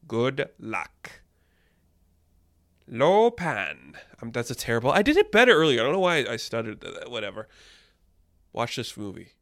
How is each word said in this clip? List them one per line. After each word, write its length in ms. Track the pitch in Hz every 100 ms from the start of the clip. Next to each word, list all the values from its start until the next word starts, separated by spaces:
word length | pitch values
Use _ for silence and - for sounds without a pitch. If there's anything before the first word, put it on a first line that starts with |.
| 165
Good 400 | 110 123 135 - _
luck. 640 | 110 104 - _ - - _ _ _ _ _ _ _ _ _ _ _ _ _ _ _ _ _
Lo 420 | 113 143 202 233
Pan. 640 | 233 170 113 90 73 65 78 - -
Um, 120 | 117
that's 180 | 120 117
a 40 | 123
terrible, 340 | - 117 120
I 120 | 143
did 140 | 208 302
it 140 | 415
better 220 | - 247
earlier. 280 | 175 160 120
I 40 |
don't 80 | 120
know 80 | 180
why 240 | 185 165 123
I 80 | 113
stuttered. 480 | - 117 113 107 - 90 -
Whatever. 400 | 120 104 98 110 _ - - _ _ _ _ _ _ _
Watch 220 | - 120
this 220 | - 117 -
movie. 380 | 104 87 87 _